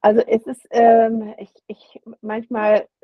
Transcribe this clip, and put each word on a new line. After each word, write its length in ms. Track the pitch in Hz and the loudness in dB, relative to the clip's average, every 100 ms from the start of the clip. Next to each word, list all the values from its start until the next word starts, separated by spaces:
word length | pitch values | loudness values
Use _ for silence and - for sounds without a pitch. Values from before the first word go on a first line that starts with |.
also 220 | 214 214 - | 0 0 0
es 200 | 226 240 | -2 -4
ist, 200 | 254 _ | -14 _
ähm, 640 | 233 233 226 226 226 208 - | 2 4 4 2 -2 -10 -14
ich, 120 | 202 _ - | -20 _ -20
ich, 340 | 214 _ - - 226 | -20 _ -20 -20 -18
manchmal 640 | 214 214 226 233 214 214 - _ | -12 -10 -8 -4 0 0 -2 _